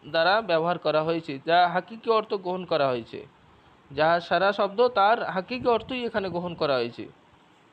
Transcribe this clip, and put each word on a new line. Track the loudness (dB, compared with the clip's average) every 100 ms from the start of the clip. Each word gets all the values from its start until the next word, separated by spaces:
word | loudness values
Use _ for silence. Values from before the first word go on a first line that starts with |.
| -4
দ্বারা | 2 4 2
ব্যবহার | 2 2 2 0
করা | 0 0
হয়েছে, | 0 -2 -4 -6 2
যা | 4 4
হাকিকি | 0 -6 -6 0
অর্থ | 0 0
গ্রহণ | -4 -4 -6 -2
করা | 0 0
হয়েছে, | -2 -6 -14 -16 _ _ _ _ _ -8
যা | 0 2 2
সারা | 0 0 2
শব্দ | 0 -2 0 0
তার | 4 2 2
হাকিকি | -2 -6 -6 -4 0
অর্থই | 0 -2 -6 -4
এখানে | -4 -4
গ্রহণ | -6 -6 -2
করা | 0 0
হয়েছে। | -2 -8 -16 -18 _ _ _ _ _